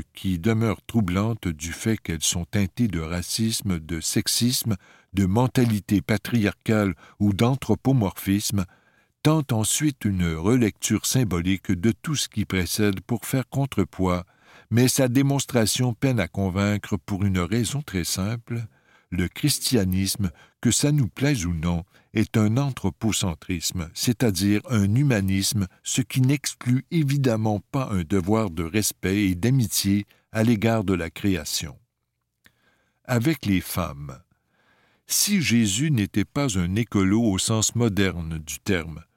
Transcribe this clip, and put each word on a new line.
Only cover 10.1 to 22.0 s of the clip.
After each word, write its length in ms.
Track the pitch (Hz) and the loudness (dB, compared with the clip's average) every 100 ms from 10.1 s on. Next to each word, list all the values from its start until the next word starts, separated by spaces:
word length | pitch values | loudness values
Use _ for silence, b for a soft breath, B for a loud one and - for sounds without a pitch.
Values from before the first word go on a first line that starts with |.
| 95 85 | 0 0
relecture 720 | 80 92 131 107 - - 104 - | 0 2 4 2 0 -2 -2 0
symbolique 640 | 127 110 87 87 95 - | 0 0 0 0 -2 -2
de 200 | 90 110 | 0 0
tout 240 | - - 139 | 0 -2 -4
ce 140 | - | -4
qui 160 | 104 - | -6 -2
précède 560 | 92 90 - 104 92 | -2 -2 0 0 0
pour 240 | - 117 - | -4 -6 -4
faire 220 | 135 - | -4 -2
contrepoids, 760 | 135 139 - 87 - 92 90 - B B B B | -4 -2 -2 -2 -2 -2 -2 -4 B B B B
mais 180 | 113 127 | 4 4
sa 200 | - 131 | 4 2
démonstration 880 | 127 139 139 - 123 107 - 127 | 4 2 2 0 0 2 0 -2
peine 260 | 110 135 120 | 0 0 0
à 80 | 87 | -2
convaincre 720 | 98 95 92 101 104 - 101 | -2 -2 0 0 -2 -4 -6
pour 260 | - 95 | -4 -2
une 160 | 101 92 | 0 0
raison 420 | 85 117 110 135 | 0 -2 -2 -4
très 220 | - 92 | -6 -4
simple. 640 | 82 - 98 117 - 117 113 b b b b | -4 -4 -4 -6 -8 -10 -10 b b b b
Le 160 | 90 87 | -2 -2
christianisme, 1040 | - 151 - - 120 92 92 95 - 92 - b b | 0 -2 0 0 2 2 0 -2 -2 -4 -4 b b
que 100 | 123 | -2
ça 200 | - 147 | 2 2
nous 160 | 151 107 | 2 0
plaise 380 | - 139 127 87 | -2 -2 0 -2
ou 80 | |
non, 320 | 82 85 85 - b | -2 -2 -2 -6 b